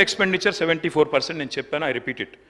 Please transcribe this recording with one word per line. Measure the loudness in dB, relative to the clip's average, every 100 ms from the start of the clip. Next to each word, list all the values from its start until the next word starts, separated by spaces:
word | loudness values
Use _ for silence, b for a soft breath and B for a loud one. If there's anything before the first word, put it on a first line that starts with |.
| 2
expenditure | 2 0 2 0 0
seventy-four | 0 0 0 2 4
percent | 2 0 -6
నేను | -6 -6
చెప్పాను, | -4 -4 -2
I | -4
repeat | -4 -8 -8
it. | -12